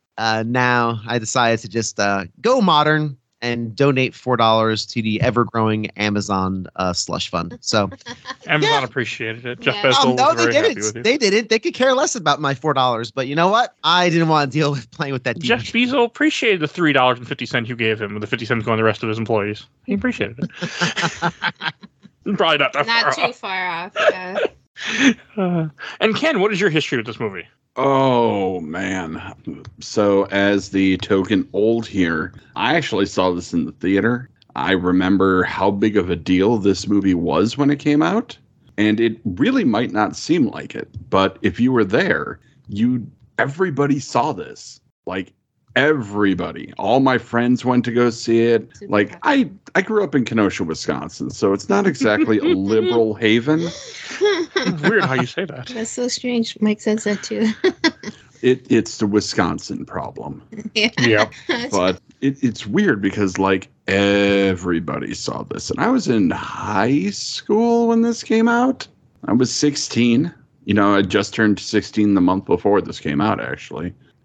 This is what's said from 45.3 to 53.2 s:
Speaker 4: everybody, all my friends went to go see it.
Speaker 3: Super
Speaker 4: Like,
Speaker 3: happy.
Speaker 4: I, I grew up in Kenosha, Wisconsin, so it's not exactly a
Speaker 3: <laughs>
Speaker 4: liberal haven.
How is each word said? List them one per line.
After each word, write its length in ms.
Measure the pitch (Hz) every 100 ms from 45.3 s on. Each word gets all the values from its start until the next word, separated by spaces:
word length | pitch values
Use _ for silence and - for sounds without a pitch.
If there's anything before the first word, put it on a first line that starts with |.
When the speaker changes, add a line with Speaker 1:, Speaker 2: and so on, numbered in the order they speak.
| _ _ _ _ 123
Speaker 4:
everybody, 960 | 143 151 101 104 98 87 78 - - -
all 200 | 98 131
my 180 | 135 123
friends 460 | - 117 120 123
went 200 | 123 123
to 80 | 120
go 180 | 117 120
see 320 | 117 - 113 117
it. 220 | 113 113 -
Speaker 3:
Super 140 | 202
Speaker 4:
Like, 180 | 104 101
Speaker 3:
happy. 400 | - - 277 185 - -
Speaker 4:
I, 40 | 190
I 40 |
grew 200 | 196 214
up 120 | 185
in 100 | 143
Kenosha, 400 | 113 113 98 -
Wisconsin, 640 | 85 78 - 65 73 - 62
so 220 | - 101
it's 160 | 98 -
not 180 | 202 196
exactly 520 | 135 240 104 320 107
a 40 |
Speaker 3:
<laughs> 0 |
Speaker 4:
liberal 720 | 339 98 98 110 - 117 110
haven. 460 | 107